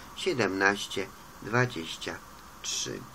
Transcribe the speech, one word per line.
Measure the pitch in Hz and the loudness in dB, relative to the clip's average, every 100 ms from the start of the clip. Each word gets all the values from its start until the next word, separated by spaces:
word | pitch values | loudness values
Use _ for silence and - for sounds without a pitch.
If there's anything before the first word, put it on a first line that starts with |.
| - - | -14 -2
siedemnaście | 190 143 98 95 98 101 - - 95 - - - | 0 4 2 6 6 6 0 -4 -4 -8 -16 -12
dwadzieścia | 98 120 123 82 80 - - 82 - - - - | 2 4 4 2 -6 -6 -6 -6 -10 -16 -16 -10
trzy. | - - - 52 - | -4 -2 -2 -6 -8